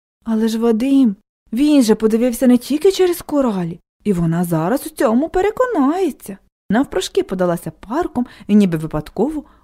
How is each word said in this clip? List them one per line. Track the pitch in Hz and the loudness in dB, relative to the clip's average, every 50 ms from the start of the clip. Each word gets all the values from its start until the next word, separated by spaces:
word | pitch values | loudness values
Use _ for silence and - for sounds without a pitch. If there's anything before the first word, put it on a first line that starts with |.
| _ _ _ _ - | _ _ _ _ -6
Але | 233 220 220 226 220 | -4 -2 0 0 -2
ж | 226 220 | -2 0
Вадим, | 233 233 226 214 254 277 277 269 262 214 196 - _ _ _ _ _ _ | 0 0 0 0 0 2 4 4 4 2 0 -2 _ _ _ _ _ _
він | 220 240 294 302 302 277 | -2 0 2 4 4 4
же | 233 214 214 | 4 4 2
подивився | - 220 214 220 220 240 254 233 - 269 | 2 2 0 2 2 0 0 0 2 4
не | 247 247 240 | 4 4 4
тільки | - - 269 302 - 392 | 2 -2 -2 2 2 2
через | 381 - 370 349 339 - | 2 2 2 0 0 -2
коралі, | - - 302 285 262 233 196 185 175 165 180 - _ _ _ _ - | -6 -4 -2 0 0 0 -2 -2 -4 -6 -8 -12 _ _ _ _ -4
і | 208 | -2
вона | 190 170 170 165 165 175 180 | -2 0 0 0 0 0 -2
зараз | 170 170 156 160 185 247 294 - | 0 -2 -2 0 -2 -2 -4 -4
у | 311 | -6
цьому | - - 311 226 226 254 311 330 | -4 -2 0 0 2 0 0 -2
переконається. | - 370 381 415 415 - 508 494 453 311 254 269 330 381 381 285 - - - - 190 - _ _ _ _ _ - | -2 -2 -2 0 0 -2 -2 0 0 0 0 0 0 0 -2 -4 -4 -6 -12 -16 -16 -18 _ _ _ _ _ -2
Навпрошки | 190 240 285 - - 381 381 - - 392 | 0 0 0 0 -2 -6 -4 -4 -2 -4
подалася | - - 196 185 180 175 170 175 - 165 | -4 -2 -2 -2 -2 -2 -2 -4 -6 -10
парком | - _ - 190 247 330 359 - - 247 247 - - - - | -14 _ -12 -8 -4 -4 -4 -4 -4 -6 -6 -6 -8 -12 -4
і | - 208 | 2 2
ніби | 214 202 180 165 156 | 4 4 2 0 -2
випадково | 156 151 - 151 151 - - - 220 302 320 294 - _ _ _ | -4 -6 -6 -8 -8 -6 -4 -4 -4 -4 -4 -6 -10 _ _ _